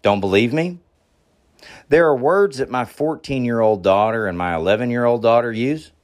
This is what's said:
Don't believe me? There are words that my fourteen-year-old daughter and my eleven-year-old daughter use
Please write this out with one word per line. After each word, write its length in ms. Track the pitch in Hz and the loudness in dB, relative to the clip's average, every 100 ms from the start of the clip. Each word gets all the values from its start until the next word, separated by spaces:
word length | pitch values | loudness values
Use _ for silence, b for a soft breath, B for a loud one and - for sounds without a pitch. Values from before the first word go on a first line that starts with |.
Don't 160 | 104 101 | 2 0
believe 340 | 98 98 117 | 2 2 2
me? 280 | 147 175 175 _ _ _ _ _ _ _ _ B B B | -2 -4 -8 _ _ _ _ _ _ _ _ B B B
There 180 | 147 165 | 4 4
are 80 | 135 | 2
words 400 | 135 190 202 131 | 2 2 0 -2
that 140 | 135 | -6
my 140 | 127 | -4
fourteen-year-old 1000 | 117 - 151 151 - 135 120 117 110 104 | -6 -4 -6 -6 -6 -4 -2 2 2 2
daughter 420 | 92 98 107 113 104 | 2 2 2 -2 -4
and 100 | 87 | -4
my 200 | 87 85 | -4 -2
eleven-year-old 680 | 85 107 123 120 120 120 | 0 0 -2 -2 0 0
daughter 300 | 113 117 120 | 2 2 0
use 400 | 110 127 156 - _ | -4 -4 -4 -10 _